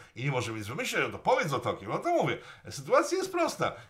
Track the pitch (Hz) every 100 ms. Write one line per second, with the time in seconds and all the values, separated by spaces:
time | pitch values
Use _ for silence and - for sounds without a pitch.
0 | - - 139 127 110 110 101 151 254 214
1 | 123 98 196 262 185 127 113 87 98 151
2 | 339 330 156 - - - - - 139 262
3 | 339 359 370 349 311 - 110 -